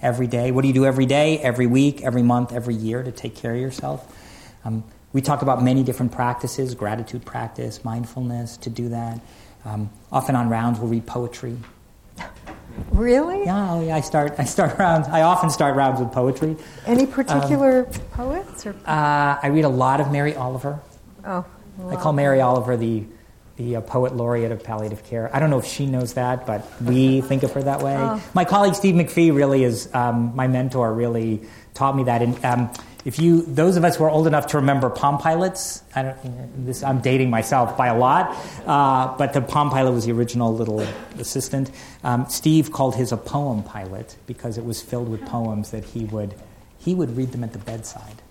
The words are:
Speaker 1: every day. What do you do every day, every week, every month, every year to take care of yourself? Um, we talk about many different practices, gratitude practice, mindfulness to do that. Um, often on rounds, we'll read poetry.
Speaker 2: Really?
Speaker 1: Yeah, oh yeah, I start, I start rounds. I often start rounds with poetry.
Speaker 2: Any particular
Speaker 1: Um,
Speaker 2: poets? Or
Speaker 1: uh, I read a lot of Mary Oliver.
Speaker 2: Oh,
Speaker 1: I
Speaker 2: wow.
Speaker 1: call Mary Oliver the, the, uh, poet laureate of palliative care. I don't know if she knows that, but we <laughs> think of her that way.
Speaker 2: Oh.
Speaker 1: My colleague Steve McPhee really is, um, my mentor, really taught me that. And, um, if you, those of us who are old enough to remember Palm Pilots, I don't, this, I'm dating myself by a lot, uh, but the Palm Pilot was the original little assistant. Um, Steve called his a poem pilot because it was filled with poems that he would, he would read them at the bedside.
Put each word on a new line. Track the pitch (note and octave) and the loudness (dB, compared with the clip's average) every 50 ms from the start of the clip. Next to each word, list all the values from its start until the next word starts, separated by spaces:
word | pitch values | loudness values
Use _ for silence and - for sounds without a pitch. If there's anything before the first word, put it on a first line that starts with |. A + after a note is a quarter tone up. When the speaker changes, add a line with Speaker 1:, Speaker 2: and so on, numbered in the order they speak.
Speaker 1:
every | - B2+ A#2+ A#2+ B2+ A#2+ | 0 0 0 0 -2 -2
day. | A#2+ A#2+ A#2+ C3 B2+ | 0 -2 0 0 0
What | B2+ C3 | 2 2
do | C#3 | 4
you | C3 | 4
do | C3 C3+ | 4 4
every | C3+ B2+ C3 C3+ | 4 4 4 2
day, | B2+ C3+ C#3+ D3+ D#3 D#3+ D3+ | 4 4 4 4 4 2 2
every | - C3 A#2 A#2 B2+ | 0 -2 0 2 2
week, | A#2+ A#2+ C3 C#3 C#3+ C#3+ - - | 2 4 4 4 4 2 0 -4
every | C3 A#2 B2 A#2+ | -2 0 2 4
month, | A#2+ B2 B2 B2 A#2 B2 | 4 4 2 0 -2 -4
every | B2 A#2 B2 A#2 | -6 -4 -4 -4
year | A2 A2 A2 A2+ B2 C3 | -4 -4 -4 -4 -4 -6
to | C3 | -8
take | A#2+ - - A#2+ G#2+ | -10 -10 -12 -12 -12
care | - - B2 A#2 | -8 -8 -6 -4
of | A#2+ | -4
yourself? | B2+ C3 B2+ - - C#3 C#3+ C#3+ - - - - - - - - - - - - - | -4 -6 -8 -8 -8 -8 -8 -8 -12 -18 -20 -20 -20 -20 -20 -20 -20 -20 -20 -14 -8
Um, | A2 A2 A2 A2 - - - - _ _ | -6 -6 -6 -8 -10 -18 -20 -20 _ _
we | C3+ | -2
talk | C3 - D3+ C#3 - | 0 0 0 0 2
about | C3+ C3 B2 B2 | 0 2 4 4
many | B2+ B2+ C3+ C3 | 4 4 4 2
different | B2+ B2 - B2+ A#2+ - | 0 0 -2 -2 -2 -2
practices, | - B2+ A#2+ C3 - - B2 - - C3+ B2+ B2 | -2 -2 -2 -2 -4 -6 -8 -4 -4 -6 -6 -4
gratitude | - - G#2 G#2+ A2+ A#2 - - B2 A#2 | -6 -4 -4 -4 -4 -6 -8 -10 -12 -12
practice, | - - B2 A#2 A2+ - - B2 A#2 G#2+ - - | -10 -10 -8 -8 -8 -8 -8 -10 -10 -10 -10 -10
mindfulness | A#2+ A2+ A#2 A#2+ A#2 - C3 B2+ A#2+ A#2+ A#2+ A#2+ A2+ - - | -8 -6 -6 -8 -8 -8 -8 -6 -6 -6 -6 -8 -10 -12 -12
to | - - | -12 -10
do | A2+ A2+ A#2+ A#2+ | -8 -6 -6 -6
that. | A#2 A#2 A#2 A#2 A#2 A#2 - - - - - - - - - | -6 -6 -8 -8 -10 -12 -14 -18 -20 -20 -20 -20 -20 -18 -12
Um, | A#2+ G#2+ G#2+ G#2+ G#2 - - - - - | -10 -8 -6 -8 -8 -10 -16 -20 -4 -2
often | C3 B2+ - C3+ | -2 0 2 0
on | B2 A#2+ A#2 | 2 2 2
rounds, | A2+ A2+ A2+ A#2+ A#2+ G#2+ | 0 0 0 0 0 0
we'll | A#2+ A#2 | -2 -2
read | A#2 A#2 A2+ | -2 -2 -4
poetry. | - - B2 A#2+ A#2+ - - - B2 A#2 A#2+ A2+ - - - - - - - _ - - - - - - - - - - - - - - - - - | -4 -6 -6 -6 -6 -8 -10 -10 -10 -10 -10 -12 -16 -20 -20 -20 -20 -20 -20 _ -20 -20 -18 -18 -18 -18 -20 -20 -20 -20 -20 -20 -18 -14 -14 -8 0
Speaker 2:
Really? | - G3 A3 A#3+ B3 C4 D4+ E4+ F4+ G4 G4+ | 2 2 4 6 4 4 4 2 -2 -2 0
Speaker 1:
Yeah, | - F#3+ G3+ G3+ F#3+ E3+ | 0 0 0 0 0 0
oh | E3+ | -2
yeah, | E3 D#3+ D#3+ | 0 0 0
I | D#3 | -2
start, | C#3 - - D#3 C#3+ D3 D3 - | -2 0 2 2 2 2 0 -2
I | C#3 | -4
start | A#2+ - - F#3 D3 - | -2 2 2 2 2 2
rounds. | - G3+ F3 E3 D#3+ D3+ | 2 4 4 4 4 2
I | C3 D#3 E3 D#3+ | 2 2 4 6
often | E3 F3+ - - E3 | 6 6 4 2 0
start | C#3 - D3+ C#3+ C3+ | 2 2 2 2 4
rounds | C3+ C#3 C3 B2 B2 | 4 2 2 2 0
with | B2+ A#2 | -2 -2
poetry. | - C3 B2 C3 C3+ - D#3 D#3 D#3 D#3 - - - - - | 0 0 2 2 2 0 -2 -2 -2 -4 -8 -18 -20 -12 -2
Speaker 2:
Any | - A#3 B3 C4+ | 2 2 4 4
particular | C4+ C4 C4 C4 C4+ - C#4 C#4 - D4 C#4 C#4 C4+ B3+ B3+ B3 | 2 0 -2 -2 0 2 0 2 2 2 4 4 6 6 4 2
Speaker 1:
Um, | B3+ - - - - | 0 -4 -10 -12 -8
Speaker 2:
poets? | - A#3 A#3+ C4 C#4+ F4 G4 - - - - | -8 -6 -4 -4 -4 -6 -6 -10 -14 -14 -12
Or | G#3+ G3 G3 - | -12 -12 -12 -4
Speaker 1:
uh, | - D#3 D3+ D3+ D3 D3 D3 C#3+ C#3+ C#3+ C#3 | -2 0 2 2 2 2 2 2 2 0 0
I | - C#3+ C#3+ | 0 0 2
read | D#3 D#3 | 2 2
a | C#3+ | 2
lot | C3 B2+ B2+ B2+ C3+ C#3+ | 2 2 2 2 2 2
of | D3 C#3 | 0 0
Mary | D3 C#3+ C#3+ D3 D3 | 0 0 0 0 -2
Oliver. | C3+ B2+ B2+ C3 C3 - C#3 D3 D3 - - - - - - - - G3 | -4 -6 -6 -6 -6 -6 -6 -8 -8 -12 -16 -20 -20 -20 -20 -20 -16 -10
Speaker 2:
Oh, | G3+ F#3+ F3+ F3+ - - - - - - F#3+ | -8 -6 -6 -6 -8 -14 -20 -20 -20 -18 -14
Speaker 1:
I | F#3 | -10
Speaker 2:
wow. | F3+ F3+ | -8 -8
Speaker 1:
call | F3+ F3+ D#3 D3+ | -2 0 0 2
Mary | C#3+ C#3+ C#3 C#3 C3+ | 2 4 4 4 4
Oliver | C3 B2 B2 B2+ A2+ A#2+ B2+ | 4 4 2 2 2 0 -2
the, | A#2 A2+ A2+ A#2 A2 G#2+ G#2+ - - - - - - _ - - | -2 0 -2 -2 -2 -4 -8 -16 -20 -20 -20 -20 -20 _ -20 -12
the, | - B2 A#2+ A#2+ | -10 -8 -6 -6
uh, | A2+ | -6
poet | A2 - - B2+ B2+ B2+ C3 | -6 -4 -2 0 0 0 -2
laureate | A#2+ A#2+ A#2+ A#2+ A#2+ A#2 A2+ | -2 -2 -2 0 0 -2 -2
of | A#2 G#2+ - | -4 -6 -8
palliative | - A2+ G#2+ G#2+ G#2+ G#2+ - - | -8 -8 -6 -6 -8 -8 -10 -12
care. | - - A#2 A2+ A#2 - | -8 -8 -6 -6 -2 -2
I | C3+ | 0
don't | D3+ D#3 | 2 2
know | C#3+ B2+ | 2 2
if | A2+ | 0
she | - - - C#3+ | -4 -6 -4 -4
knows | C#3 C3 B2+ B2+ A2+ - | -2 0 -2 -2 -2 -2
that, | C3+ B2 B2 B2+ B2+ - | -2 -2 -2 -2 -4 -4
but | - A2 G#2 - - - - A#2+ | -4 -6 -6 -6 -10 -12 -6 -2
we | A#2 B2 B2+ C3 C3 C3 C3+ | 2 4 4 6 6 4 2
<laughs> | C3 - | 2 0
think | C#3 C3+ C3+ | 0 0 0
of | C#3 - | 0 -2
her | C#3 C3+ | -2 -2
that | C#3 C#3 - | -2 -2 -2
way. | C#3 C#3 C#3 | -2 -2 0
Speaker 2:
Oh. | C#3 C3+ - A3 A3 - - - | 0 0 -2 -2 -4 -6 -2 0
Speaker 1:
My | F#3 F3 | 0 2
colleague | F3 G3 G3+ G3+ G3 F3+ | 4 4 4 4 4 2
Steve | - - G3 F3+ | 2 2 4 6
McPhee | F3 E3+ - - - E3+ E3 D3+ | 6 4 4 4 4 6 6 6
really | C#3 C#3+ C#3 C#3 C#3 C3 | 6 4 4 4 4 4
is, | B2 A#2 A2 - - - | 4 2 0 -6 -4 -2
um, | B2+ B2 A#2+ A#2 A#2 A#2 A#2 A#2 | 0 0 2 2 0 0 0 0
my | C3+ C3 C3 | 0 0 2
mentor, | B2+ B2+ B2+ C3 B2+ C3 B2 A2+ A2 | 2 2 0 0 0 0 0 0 2
really | A2+ A#2 A#2+ A#2 A#2 A2+ A2+ A2 G#2 - - - - - - - | 0 0 0 0 0 0 -2 -2 -4 -6 -10 -20 -20 -20 -20 -6
taught | - C3+ C#3 C#3 | 0 0 0 2
me | C3+ C3 | 2 2
that. | B2 A#2+ A#2 A#2+ | 2 2 2 2
And, | A#2+ B2+ - - | 0 0 0 0
um, | B2+ B2 B2 B2 A2 - - - - - - - | 0 2 2 0 -2 -4 -12 -18 -18 -20 -10 -10
if | C#3+ - - | -8 -4 2
you, | D#3+ E3+ E3+ E3 E3 | 4 6 6 4 4
those | E3 C3+ C#3 D#3 F3+ F#3+ | 2 0 2 4 4 4
of | F3 E3 | 4 4
us | F3 - | 2 2
who | - D#3+ | 4 2
are | D#3 | 2
old | D#3 D#3 D#3+ | 4 4 2
enough | D#3+ D3 D3 - | 4 2 2 0
to | - - | 0 0
remember | D3+ C3+ C#3 C#3 C3+ B2+ B2 | 2 2 4 2 2 2 0
Palm | - - - C#3+ C#3+ C#3 | 0 0 0 0 0 2
Pilots, | - E3 D#3+ E3 F#3 F#3 F#3 - - - - - - - - | 0 0 2 2 0 -2 -2 -4 -8 -10 -10 -12 -16 -8 -6
I | C3+ C3 | -4 -4
don't, | C3+ C3 - - C3 A#2+ A#2+ B2+ B2 - C3+ B2+ | -4 -6 -10 -12 -12 -12 -10 -12 -12 -10 -8 -6
this, | B2 B2+ - - | -6 -6 -4 -2
I'm | C3+ C3 B2+ A#2 | 0 0 0 2
dating | C3 C3 C3 C3 B2+ | 2 2 4 4 2
myself | A#2 A2+ A2 - - C3 B2+ - - | 2 0 0 2 2 2 2 2 0
by | - B2+ B2 | 0 0 2
a | A#2 A#2 | 4 4
lot, | B2 B2+ C#3+ F3 F#3 - - - - - - - - | 4 4 4 4 2 0 -4 -8 -10 -12 -14 -12 -4
uh, | - D3 C#3+ C#3+ C#3 C3 B2+ B2+ C3 - - | 0 2 4 4 4 4 4 2 0 0 -2
but | D3 C3 - | -2 0 0
the | D3 B2 | 0 -2
Palm | - - D3+ D3 C#3+ | 0 0 2 2 2
Pilot | C3+ C3+ C3 C3 B2+ | 2 2 2 2 2
was | A#2+ A2 | 2 0
the | A#2 A#2 | 0 0
original | A2+ A#2+ A#2 - A#2+ A#2+ A2+ A2+ | 0 0 0 0 0 0 0 0
little | A2+ A#2+ A#2 G#2+ G#2+ G#2 G2+ G#2 - - - - - | 0 -2 -2 -2 -4 -4 -4 -6 -10 -14 -16 -12 -12
assistant. | A#2+ - - C3+ B2+ - - C#3 C3+ - - - - - - - - | -10 -6 -6 -6 -6 -4 -4 -4 -4 -4 -8 -16 -20 -20 -20 -8 -4
Um, | - B2 A#2+ B2+ - | -2 0 0 -2 -2
Steve | - - - D#3 D#3 D#3+ D3+ D3+ - | -6 0 2 4 4 4 4 2 0
called | - C3+ C3 G#2+ | 0 0 0 2
his | G#2+ B2+ A#2 B2 | 0 -2 -2 -2
a | A2 | -6
poem | - - - C#3 D3 C#3+ B2 G#2+ G2+ | -6 -4 -4 -2 -2 0 -2 -4 -4
pilot | - - G#2+ F#2+ F#2 F#2 G#2 A2+ - - - - | -6 -10 -12 -12 -10 -10 -12 -14 -14 -18 -20 -14
because | - - - - B2 G#2+ | -14 -14 -10 -8 -8 -8
it | A#2 A2+ | -6 -6
was | A#2+ A2+ - | -8 -8 -8
filled | - - - A#2+ A#2+ A#2 | -8 -8 -6 -6 -4 -4
with | A2 G#2+ - | -6 -8 -8
poems | - - A#2+ A#2 A2+ A2 G#2 G#2 - - | -6 -4 -4 -4 -2 -4 -4 -6 -6 -8
that | A2 G2 | -12 -12
he | - - A#2 A2+ | -10 -10 -8 -8
would, | G#2+ G#2+ A2 G#2 G2+ F#2+ - - - - - - - - - | -6 -6 -6 -6 -6 -8 -12 -20 -20 -20 -20 -20 -20 -20 -8
he | - F3 F3+ | -4 -2 -2
would | F#3 E3 B2+ A#2 | 0 -2 -2 -2
read | B2 C3 B2+ - | -4 -6 -4 -4
them | B2+ A#2+ | -8 -8
at | A2 - | -8 -10
the | A2 | -12
bedside. | G#2 - A2+ A2+ A2 - - - - G#2+ G#2+ - - - | -12 -10 -12 -12 -12 -14 -16 -16 -18 -18 -20 -20 -20 -20